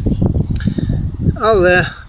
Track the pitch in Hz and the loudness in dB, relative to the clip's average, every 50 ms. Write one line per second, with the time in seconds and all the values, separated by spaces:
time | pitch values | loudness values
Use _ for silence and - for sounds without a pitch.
0 | - - - - - - - - - - - - - - - - - - - - | 0 -2 0 0 0 0 0 0 -2 -2 -4 -2 -2 -2 -2 -2 -2 -2 -2 -2
1 | - - - - - - - - 202 220 226 196 175 180 180 180 170 - - - | -2 -4 -6 -2 -2 -2 -2 0 2 2 4 4 4 4 4 4 2 0 -6 -12
2 | - | -18